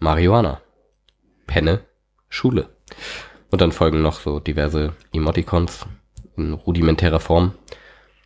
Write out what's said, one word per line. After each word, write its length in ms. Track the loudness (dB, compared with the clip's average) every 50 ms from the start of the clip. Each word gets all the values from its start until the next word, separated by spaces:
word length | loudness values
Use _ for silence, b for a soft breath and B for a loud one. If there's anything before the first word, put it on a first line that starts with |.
Marihuana. 600 | 0 0 2 4 4 4 4 4 2 0 -2 -6 _ _ _ _ _ _ _ _ _ _ _ _ _ _ _ _ _
Penne. 380 | -2 -2 0 2 2 0 0 -2 _ _ _ _ _ _ _ _ -14
Schule. 400 | -10 -2 0 0 0 0 -2 -4 _ _ _ B B B B B B B B B B B B B 0
Und 80 | 2
dann 100 | 2 2
folgen 320 | 2 2 0 2 2 2 2
noch 160 | 0 0 -2
so 220 | -6 -6 -6 -4
diverse 540 | -4 -4 -2 -2 -2 -2 0 -2 -2 -2 -4 -8 _ _ -4
Emoticons 760 | -2 -2 0 0 -2 -2 0 0 0 0 0 -4 -10 -14 -16 -16 -20 _ _ -18 -18 -18 -14 -8
in 160 | -8 -6 -6 -6
rudimentärer 680 | -6 -4 -2 0 2 2 2 2 2 2 2 2 0
Form. 340 | 0 2 2 4 4 2 0 -6 -16 B B B B B B B B B B B B